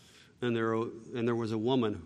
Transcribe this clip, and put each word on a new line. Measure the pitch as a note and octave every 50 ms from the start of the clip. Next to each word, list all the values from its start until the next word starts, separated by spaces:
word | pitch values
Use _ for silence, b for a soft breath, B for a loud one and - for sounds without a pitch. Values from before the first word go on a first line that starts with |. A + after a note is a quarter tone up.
| B B B B B B B -
And | B2 A#2+ A#2
there, | A2+ A2+ A2+ A2+
and | A2+ A#2 A2 - A2+ A2+ - C3 B2 A2+
there | A#2+ A#2
was | A#2 A#2 G#2+
a | A2+
woman | G#2+ G#2+ B2 C3+ C3 A2+ G#2+ G#2 F2 E2